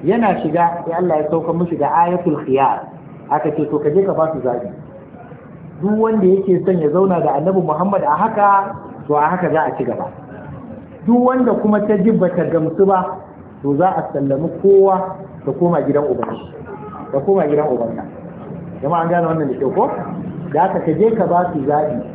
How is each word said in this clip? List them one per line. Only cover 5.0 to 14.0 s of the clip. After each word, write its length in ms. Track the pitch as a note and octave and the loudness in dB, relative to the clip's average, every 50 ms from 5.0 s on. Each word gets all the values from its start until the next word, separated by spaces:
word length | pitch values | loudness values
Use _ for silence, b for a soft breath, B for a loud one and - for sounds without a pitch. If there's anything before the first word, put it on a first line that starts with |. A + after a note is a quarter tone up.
| - - - - - - - - - - - - - - - - | -20 -20 -20 -20 -20 -20 -20 -20 -20 -20 -20 -20 -20 -18 -14 -4
Duk 120 | D3+ G3 G#3+ | -2 0 2
wanda 300 | A3 A3 A3 A3 A3 F#3+ | 2 2 2 2 4 4
yake 400 | F3+ F#3 G3 F#3+ - F3+ E3+ - | 6 4 4 4 2 2 2 2
son 140 | G3 F#3 F3 | 2 0 2
ya 80 | D#3 D3 | 2 2
zauna 300 | D3 F3+ G3 G3 F3+ E3+ | 4 4 4 4 2 2
da 120 | D3 D3 C3+ C#3 | 2 0 0 0
Annabi 240 | D3+ F3+ F#3+ F#3+ | 0 2 2 2
Muhammad 400 | E3+ D#3 D3+ D3+ F3+ G3 G3+ F#3+ D3+ | 2 0 0 0 0 0 0 0 2
a 120 | D3 D3 E3 | 2 2 2
haka, 580 | F#3 - - G3+ G3+ G3+ G3 G3 G3 G3 - - - - - - - - | 0 0 2 2 4 4 4 4 2 0 -8 -12 -14 -16 -16 -16 -4 -2
to 60 | D3 | 0
a 60 | D3 | 2
haka 280 | D3 D#3 F3 F3+ F3+ D#3+ | 2 2 0 0 -2 0
za 100 | C#3+ D#3+ | 0 0
a 100 | D3+ - - - | 0 0 -2 -4
ci 60 | C3+ | -4
gaba. 240 | A#2 A2+ G#2+ - A2 - - - - - - - - - - - - - - - - - - - | -4 -4 -6 -8 -10 -12 -16 -18 -18 -18 -16 -16 -16 -16 -16 -14 -16 -16 -16 -18 -20 -20 -8 0
Duk 120 | F3 A#3+ B3 | 2 4 4
wanda 360 | B3 B3+ B3+ C4 B3+ A#3 G3+ | 4 4 2 2 2 2 2
kuma 260 | - - G#3+ G#3 G#3 | 2 2 2 2 2
ta 160 | G#3 - G#3+ G3+ | 2 2 2 2
ji 140 | F3+ A3+ | 4 4
bata 320 | G#3 F3 F3+ F3 F3 F3 D#3+ | 4 4 2 2 2 0 -2
gamsu 400 | C#3+ D3+ E3 D#3 D#3 D#3 - G3 | 0 0 0 0 0 2 2 4
ba, 300 | F#3+ G3 F#3 F#3 - - - - - - - - - - - | 4 4 2 0 -2 -8 -12 -14 -18 -20 -20 -20 -20 -20 -8
to 140 | - C#3 C#3+ C#3 | -2 -2 0 2
za 100 | F3 F#3+ | 2 2
a 220 | E3+ D#3 | 2 0